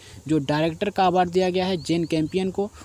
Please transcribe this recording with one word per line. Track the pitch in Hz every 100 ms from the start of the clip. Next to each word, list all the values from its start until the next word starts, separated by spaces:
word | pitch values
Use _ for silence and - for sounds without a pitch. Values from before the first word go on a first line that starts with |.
| - - -
जो | 156
डायरेक्टर | 139 151 165 160 208
का | 196 185
अवार्ड | 180 180
दिया | 180 185
गया | 180 185
है | 185
जेन | 135 170 160
कैम्पियन | 160 156 185 185
को, | 180 202 -